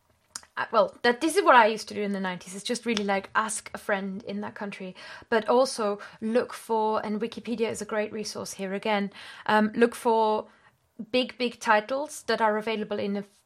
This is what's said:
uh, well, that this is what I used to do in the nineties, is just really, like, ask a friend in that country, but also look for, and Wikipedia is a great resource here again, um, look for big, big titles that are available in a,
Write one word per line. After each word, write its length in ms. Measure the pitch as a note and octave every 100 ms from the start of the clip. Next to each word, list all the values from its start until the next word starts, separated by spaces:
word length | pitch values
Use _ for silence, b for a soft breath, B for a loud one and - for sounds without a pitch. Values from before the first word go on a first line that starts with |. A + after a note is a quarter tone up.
| _ _ _ - - -
uh, 80 | -
well, 240 | A3+ F#3+ -
that 180 | A#3+ A#3+
this 140 | D#4+ F4
is 80 |
what 120 | E4+ C4
I 120 | G#3+
used 200 | A3 -
to 40 |
do 80 | G#3
in 120 | G#3
the 60 | G3
nineties, 360 | F#3+ F3+ - G3
is 80 |
just 220 | - A#3 A#3
really, 180 | A3
like, 260 | G3+ G3 G3 -
ask 340 | A3 - -
a 40 | G#3
friend 460 | - G3 G3 F#3+
in 180 | - G3+
that 140 | G#3 -
country, 400 | G3+ - F#3 - B B B
but 180 | A3+ A3
also 520 | A#3+ C4 - G#3 G3+ B B
look 320 | A3 A#3 -
for, 520 | - - A3+ G#3+ G#3+ G#3+
and 160 | G#3
Wikipedia 480 | A3+ A3+ G#3+ A3+ A3+
is 120 | A3
a 40 | G#3
great 260 | G#3+ G#3+
resource 420 | A3 G#3 G#3 G3
here 200 | - F#3+
again, 380 | G3 A3 G#3 G3+ B B B -
um, 260 | G#3+ G#3+ G#3+
look 200 | A#3+ -
for 500 | B3 A3+ A3 G#3+ - b b _ _ - G#3
big, 260 | B3+ B3 -
big 220 | A#3+ -
titles 640 | - G#3+ G#3+ C4+ D4 - -
that 120 | A3+
are 180 | A3 G#3+
available 420 | G#3+ G#3+ G#3 G#3
in 180 | G#3 G3+
a, 60 | G3+ _